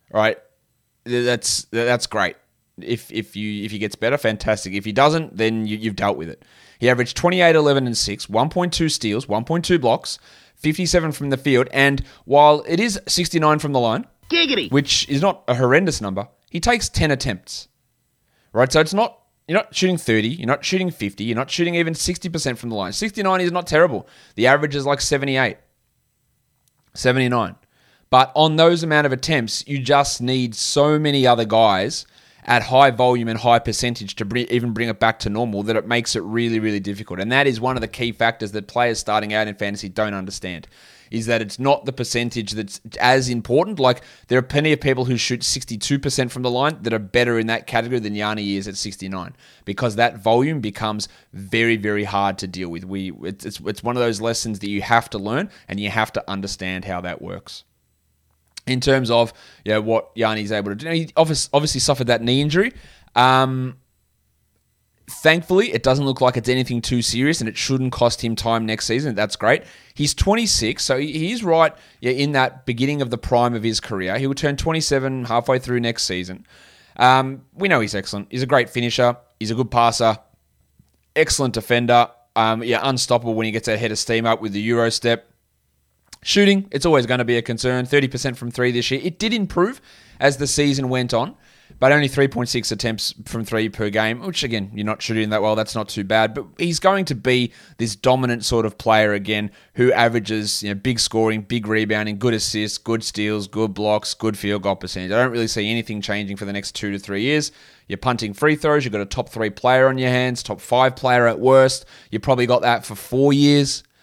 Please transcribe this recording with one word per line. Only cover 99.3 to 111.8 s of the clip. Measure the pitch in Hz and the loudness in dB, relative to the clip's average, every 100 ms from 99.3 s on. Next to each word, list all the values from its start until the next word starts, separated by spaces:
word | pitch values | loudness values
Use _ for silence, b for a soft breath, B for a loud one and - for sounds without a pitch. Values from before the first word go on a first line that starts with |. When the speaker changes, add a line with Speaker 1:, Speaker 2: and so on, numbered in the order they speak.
| 107 104 b b - | -4 -4 b b 0
Speaker 1:
who | 123 | 2
averages, | 113 117 117 101 107 104 - | 6 4 2 -2 -4 -4 -4
you | 104 | -4
know, | 98 | -4
big | 127 117 | -2 -2
scoring, | - 113 110 107 | 0 0 0 0
big | 98 120 104 | -4 -6 -2
rebounding, | 110 107 107 107 101 | -2 0 -2 -2 -2
good | 123 | 0
assists, | 113 - 107 107 - | 0 -2 -4 -4 -6
good | - 113 | -4 -4
steals, | - 107 107 107 98 | -4 -4 -2 -2 -4
good | 107 110 | -4 -4
blocks, | 95 104 107 - | -2 0 0 -2
good | - 110 101 | -4 -4 -4
field | 101 104 | -4 -2
goal | 98 95 | -2 -4
percentage. | 92 92 92 | -6 -10 -2
I | 110 | 0
don't | 127 | 0
really | 117 113 | 0 -2
see | 113 104 | -2 -2
anything | 117 110 107 | -4 -4 -8
changing | 98 104 101 98 | -4 -6 -6 -8
for | |
the | 101 | -8
next | 101 - - | -8 -8 -8
two | 104 | -6
to | 98 | -6
three | 101 101 | -6 -4
years. | 123 151 147 b b b - | 0 0 -2 b b b -12
You're | 98 | -4
punting | 131 120 107 | -4 -2 -6
free | 98 151 151 | 0 0 2
throws. | 156 147 | 0 0
You've | 127 | 0
got | 101 | -6
a | 98 | -6
top | 127 - | -6 -8
three | 113 110 | -4 -6
player | 98 123 131 131 | 0 2 4 4
on | 131 | 2
your | 127 | 0
hands, | 123 127 120 | 0 0 -4
top | - 98 | -8 -10
five | - 123 131 127 | -2 2 2 2
player | 127 123 120 | 2 4 4
at | 107 | 4
worst. | 127 135 131 - | 6 8 6 2